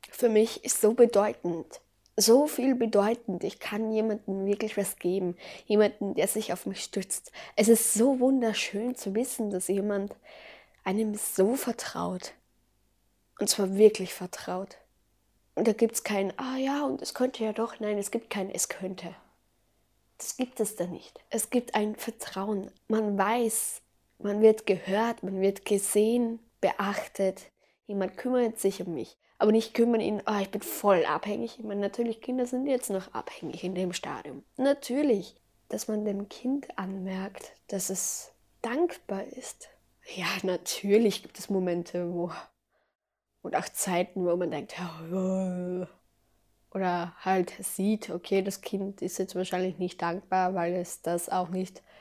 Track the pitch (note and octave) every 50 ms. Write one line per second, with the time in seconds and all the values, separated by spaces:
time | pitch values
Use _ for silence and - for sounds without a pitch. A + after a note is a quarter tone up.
0 | - - - - B3 A#3 G#3+ G#3+ A3 A3+ - - - - - - - G#3 A#3 B3+
1 | A#3+ A3+ A#3 G3+ G#3 G#3 - - - F3 E3+ E3 - - - - - _ _ _
2 | _ _ _ - - A3 A3+ C4+ D4 D4+ - - - C4+ C4 B3 A#3+ A3 A3 G3+
3 | G3+ G#3+ A#3+ A#3 - - F3+ F3+ - - - - - - G#3+ G#3 A3 A3 A3 A3
4 | G#3+ A3 G#3 A3 - - F#3+ G3 F#3+ G3 G3+ G3+ A3 G#3+ - G3+ G3 - - -
5 | - F3 F#3 G3 F#3 F3 F3 - - - - - - - G#3+ G#3 G#3+ G#3 G#3 -
6 | G3+ G3 - - E3+ G3 - A3 G#3+ - - - - G3 F#3+ - - - - G3+
7 | F#3 - - - - - - - - - - - A3 A3 A#3 A3 - - - G#3
8 | A#3 C#4 C4+ B3+ B3 C4 C4+ C4 A#3+ A3 G#3 - - - - G3+ A3+ B3 B3 -
9 | - G3 F#3+ A3 C4 B3+ - - A3+ G#3 G3+ F#3 - - G3 G3 G3+ G#3 G3+ G3
10 | G3 G#3 - - _ - - - - - - - - _ _ _ _ F#3+ F#3+ G#3+
11 | A3 G#3+ G#3 G#3+ - - - - F#3+ G#3+ B3 C#4 - B3 - - - - - E3+
12 | E3+ F3 F#3 F#3 - - - - _ _ _ _ _ _ _ _ _ _ _ _
13 | _ _ _ _ _ _ _ - G3+ G3+ - - G3 F#3+ G3 G3 G#3+ G#3 G#3 -
14 | F#3 F3+ - - F#3 F3 - - - - F3+ F#3 G3 - - - _ _ _ _
15 | _ _ _ _ _ _ _ _ _ _ _ - A3+ A3+ G#3 A3 A#3 A3 A3+ -
16 | - - G#3+ G3 G3 F#3+ - - C4 B3+ C4 C4 C4 C4+ C#4 D4 D4 C4+ C4 -
17 | - - - - B3 C4 C4+ - A3+ A3 G#3 - A3+ A#3+ - - A3 G#3 G#3 G3+
18 | G3+ - - A#3 - - - G#3 F#3+ G3 - - - - - - G3 F#3 F#3+ F3+
19 | F3+ F3 F3 - - _ _ _ _ _ _ _ _ _ _ _ _ _ _ _
20 | _ _ _ - - - - - B3+ B3 - - A3 - - - F3 F3+ F3 -
21 | - - - - - _ - A3+ - - - B3 A#3+ - - G#3+ G#3 G#3+ G#3+ -
22 | - A3+ A3 - - - - - G3 G#3 G#3+ G3 F#3+ - - _ _ - A3 A3
23 | A3 G#3 G3+ G3 F#3+ G3+ A3+ B3 A#3 A3 - - - - - - - _ _ _
24 | _ _ _ _ - G3+ G3+ G#3+ A3 A3 A3 G#3+ - - F#3+ F3+ - F#3+ G3 G#3
25 | A3+ A#3 A#3 - - F3 F#3+ F#3+ F#3+ G3 G3 - - - G#3 G3 G3 - - G#3
26 | G#3+ A3 A#3 A#3+ A#3+ A3+ A#3 A3+ - _ _ _ - F#3 - - G3 G3+ G3+ -
27 | - - - - G3 F#3+ F#3 - - - _ _ _ _ _ _ _ - G3+ G3
28 | F#3+ F#3 - - - B3+ B3+ B3 A#3+ A3+ A#3 - - G3 G3 - - F#3 E3 C3+
29 | A2+ - - _ _ _ _ - - G#3+ G#3+ A3+ A3 - - - A#3 A#3+ A#3 A3
30 | - - G#3+ G#3 - A3 G#3+ G#3 G3 F#3+ - G#3 - - - - - G3+ G3 B3
31 | A#3 - D3+ - - G#3 G#3 A3+ A#3 A#3 - - A3 G#3+ G3+ G3+ G3+ G3+ - -
32 | A#3+ A#3 A3 A3+ - - B3 B3+ B3 B3 - B3+ C4+ C#4+ C4 B3 - - G3+ F#3+
33 | F3+ - - - - - - - - D3+ - F3 - F3+ F#3+ F3+ F#3 F3+ F3 -
34 | - - C#3+ B2 - - - - - _ _ - - C#4 C#4 C#4 - - B3 C#4
35 | D4+ C#4+ A3+ G3 E3+ - - _ _ _ _ _ _ - - G#3+ - - G#3+ G#3+
36 | G#3+ G#3+ G3+ G3 G3+ G3 - - - B3+ C4+ C#4+ - - - - F#3+ F#3+ F#3+ F#3+
37 | F#3 F#3+ F#3+ F#3+ F#3+ G3+ F#3+ - - - - _ _ - G3+ F#3+ - - - -
38 | - - - - - - - _ _ _ _ _ - A3+ A#3+ C#4+ F4 E4+ - -
39 | - - G3+ G3 - C4+ - B3+ - - - - - - _ _ _ _ _ _
40 | _ - - F#3 F3 F3 F#3+ F#3+ - F3+ F3+ E3+ - - - - - G3+ G3+ A3
41 | A#3 G#3 G3 - - - - - - - G3+ F#3+ F#3 F3+ F3 F3 E3+ - - F3+
42 | F3 F3 F3 F3 F3 F3 E3 - - - _ _ _ _ _ _ _ _ _ _
43 | _ _ _ _ _ _ _ _ - - - D3+ E3+ - - - - F#3+ F3+ F3
44 | F3+ - - G3 F3+ F3 E3+ F3+ F3+ E3+ D#3+ D3 C3 - - - F3+ E3+ E3 D#3+
45 | E3 E3 F3 F#3+ F#3 F#3 F#3+ F#3+ F#3+ F#3 F3+ F3+ F3+ F3+ F3+ F3+ F3+ - - _
46 | _ _ _ _ _ _ _ _ _ _ _ _ _ _ - G3 F#3+ F3+ F3 F3
47 | E3+ F3 - - - F#3+ F#3+ F#3 F3+ - - - F#3+ - - - F#3+ G#3 A3 G#3+
48 | - - F3+ F3+ - - G3 G3 F#3+ G3+ F#3+ - - - - G3 G3 G3 G3 -
49 | - F#3+ - - F#3 F#3 - F#3 F#3 - - F3+ F#3 F#3 D#3+ - F3+ F3+ - -
50 | E3+ E3+ E3+ G3 - - F#3+ F#3+ F#3 F3+ G3 F#3 E3+ E3+ F3 F3+ F3 - - -
51 | - E3 F3 F3 F3 - - F#3 F3+ E3+ F#3 F#3 F#3 F#3 - - - _ - -